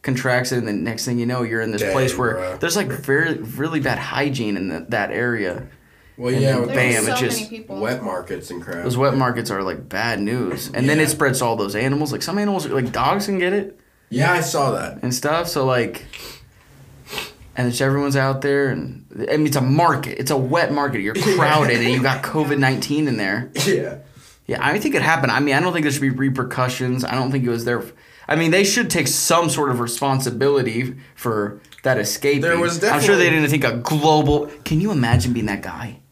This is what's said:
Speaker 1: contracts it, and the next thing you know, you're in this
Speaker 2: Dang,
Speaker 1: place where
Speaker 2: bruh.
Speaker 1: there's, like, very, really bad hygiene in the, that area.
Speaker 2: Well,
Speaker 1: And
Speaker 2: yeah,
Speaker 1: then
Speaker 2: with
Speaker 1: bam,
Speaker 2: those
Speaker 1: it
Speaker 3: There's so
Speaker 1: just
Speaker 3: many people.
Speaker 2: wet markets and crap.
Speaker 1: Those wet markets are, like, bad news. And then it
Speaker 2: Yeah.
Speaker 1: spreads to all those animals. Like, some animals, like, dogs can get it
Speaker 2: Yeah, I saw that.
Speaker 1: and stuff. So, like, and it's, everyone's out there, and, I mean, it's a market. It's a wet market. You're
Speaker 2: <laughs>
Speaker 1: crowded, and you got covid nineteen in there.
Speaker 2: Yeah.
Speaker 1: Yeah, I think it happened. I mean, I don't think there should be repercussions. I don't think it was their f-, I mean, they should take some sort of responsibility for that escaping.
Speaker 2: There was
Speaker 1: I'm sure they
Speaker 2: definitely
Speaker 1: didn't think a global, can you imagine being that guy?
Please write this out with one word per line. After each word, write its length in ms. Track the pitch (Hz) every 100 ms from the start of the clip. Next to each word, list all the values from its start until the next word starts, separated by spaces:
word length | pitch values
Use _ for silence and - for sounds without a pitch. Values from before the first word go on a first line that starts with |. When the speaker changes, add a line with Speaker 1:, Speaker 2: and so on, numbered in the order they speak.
Speaker 1:
contracts 500 | - 127 131 123 123
it, 60 | 127
and 100 | 107
the 40 |
next 320 | 104 101 110
thing 140 | 131 120
you 80 | 117
know, 160 | 123
you're 180 | 113 113
in 100 | 113
this 100 | 104
Speaker 2:
Dang, 100 | 104
Speaker 1:
place 240 | 131 127 -
where 180 | 120 -
Speaker 2:
bruh. 240 | 92 90
Speaker 1:
there's, 160 | 170 190
like, 120 | 139
very, 460 | - - 143 165
really 460 | 151 110 123 156 160
bad 180 | 131 113
hygiene 580 | - 127 143 123 107 95
in 120 | 95
the, 180 | 80 -
that 200 | 113 98
area. 560 | 98 120 117 92 87 - - _ _ - -
Speaker 2:
Well, 140 | 123
Speaker 1:
And 100 | 131
Speaker 2:
yeah, 100 | 135
Speaker 1:
then 80 | 127
Speaker 2:
with 60 | 120
Speaker 1:
bam, 20 | 131
Speaker 2:
those 260 | 123 117
Speaker 1:
it 40 | 110
Speaker 3:
There's 120 | -
so 60 | 120
Speaker 1:
just 120 | -
Speaker 3:
many 100 | 107
people. 300 | 220 - 98
Speaker 2:
wet 220 | 110 127
markets 480 | 107 90 87 90 -
and 120 | 87
crap. 220 | 87 87
Speaker 1:
Those 120 | 123 120
wet 200 | 135 127
markets 340 | 127 117 -
are, 120 | 98
like, 260 | 92 80 67
bad 320 | 95 117 104
news. 500 | 101 123 101 73 -
And 160 | - 131
then 100 | 156
it 40 |
Speaker 2:
Yeah. 40 | 151
Speaker 1:
spreads 320 | - 143 127
to 40 | 123
all 100 | 110
those 180 | 101
animals. 380 | 104 131 143 147
Like, 100 | 113
some 160 | - 196
animals, 280 | 208 190 151
like, 240 | 131 123
dogs 340 | - 131 202 202
can 120 | 190
get 140 | 180
it 260 | 202 - - _ _ _
Speaker 2:
Yeah, 220 | 123 143
I 80 | 175
saw 280 | 139 156 135
that. 300 | 104 76 -
Speaker 1:
and 100 | 123
stuff. 340 | 123 147 165 170
So, 180 | 147 131
like, 380 | 123 113 - - - - - - _ - - - - - - - - - -
and 120 | 123
it's, 120 | 123
everyone's 360 | 135 139 143 135
out 260 | 135 135
there, 260 | 143 139 139
and, 380 | 90 71 127 - - -
I 60 | 156
mean, 80 | 151
it's 100 | 139
a 40 |
market. 560 | 127 139 170 135 - -
It's 120 | 135
a 60 | 143
wet 360 | 127 165 -
market. 280 | 147 139 113
You're 140 | 98
Speaker 2:
<laughs> 220 | 110 214 185
Speaker 1:
crowded, 420 | 151 151 135 117
and 100 | 117
you 120 | 127
got 200 | 131 127
covid 360 | - 156 143 139
nineteen 500 | 135 123 - 147 147
in 80 | 110
there. 340 | 98 104 123 135 139
Speaker 2:
Yeah. 320 | 180 120 - - - - - -
Speaker 1:
Yeah, 120 | 123
I 180 | 135 190
think 160 | 294
it 80 | 196
happened. 300 | 135 160 131
I 80 | 117
mean, 140 | 143 139
I 40 |
don't 120 | 180
think 100 | 170
there 80 | 151
should 100 | 135
be 80 | 135
repercussions. 960 | 127 135 131 127 - 127 - 127 127
I 120 | - 131
don't 160 | 123
think 120 | 135
it 60 | 120
was 140 | 117
their 160 | 120 117
f-, 120 | - - - - -
I 80 | 151
mean, 160 | 165
they 100 | 175
should 280 | 202 247 196
take 180 | 175 135
some 420 | - - 170 170
sort 200 | 143 143
of 100 | 120
responsibility 1120 | 117 - 139 135 131 110 135 139 120 113 131 131 - -
for 440 | 123 107 104 - - -
that 160 | 131 120
escaping. 440 | 104 - 143 143
Speaker 2:
There 140 | 165 170
was 280 | 170 165
Speaker 1:
I'm 160 | 202 147
sure 160 | 202 196
they 80 |
Speaker 2:
definitely 240 | 175 160 147
Speaker 1:
didn't 20 |
think 140 | 151
a 120 | 131 120
global, 680 | 123 156 156 156 139 147 - -
can 160 | - 156
you 120 | 202
imagine 400 | 165 117 120 123
being 140 | 120 104
that 160 | 98
guy? 360 | 95 82 117 - _